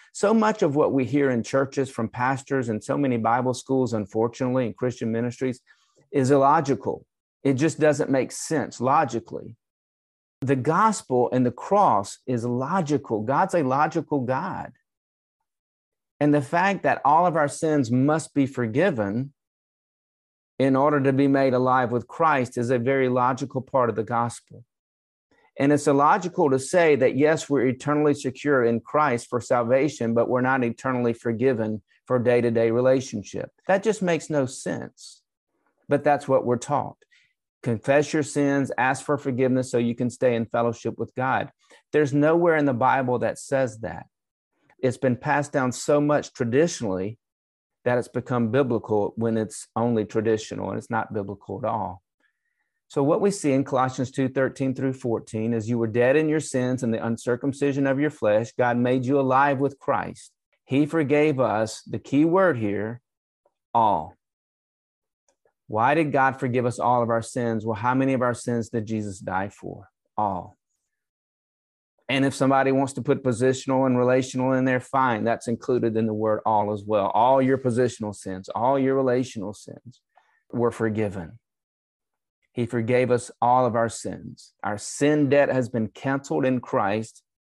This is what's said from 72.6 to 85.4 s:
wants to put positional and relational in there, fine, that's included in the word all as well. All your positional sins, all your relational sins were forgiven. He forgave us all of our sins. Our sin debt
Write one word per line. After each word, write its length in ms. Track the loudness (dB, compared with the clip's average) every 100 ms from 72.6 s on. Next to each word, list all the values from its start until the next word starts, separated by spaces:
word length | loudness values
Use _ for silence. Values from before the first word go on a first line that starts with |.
| 2
wants 220 | 2 -2
to 100 | -4
put 180 | -2 -2
positional 640 | 0 0 0 0 -2 0 2
and 100 | 2
relational 580 | 2 2 0 -2 -2
in 120 | 0 0
there, 140 | -2
fine, 440 | -2 0 0 0
that's 240 | -2 -2 -4
included 480 | -6 -2 0 0 0
in 120 | -2
the 60 |
word 280 | -2 -2 -2
all 280 | 0 0 0
as 120 | -4
well. 260 | -2 0 2
All 300 | 2 4 4
your 200 | 4 0
positional 560 | 0 0 0 -2 -10 -10
sins, 340 | -12 -12 -10
all 300 | -4 0 2
your 160 | 2 0
relational 580 | 0 0 -2 -8 -10
sins 480 | -12 -18 -20 -20 -20 _ _ _ _ _
were 200 | -2 -2
forgiven. 640 | 0 -2 0 -2 -4 -12 -16 _ _ _ _ _ _ _ _ _ _ _
He 140 | -6 -4
forgave 460 | -2 0 2 2
us 180 | 0 -2 -2
all 280 | 2 4 2
of 80 | 0
our 140 | -2
sins. 640 | -4 -10 -12 -14 -18 -20 _
Our 160 | -8 -6
sin 500 | -10 0 2 2 4
debt 200 | 4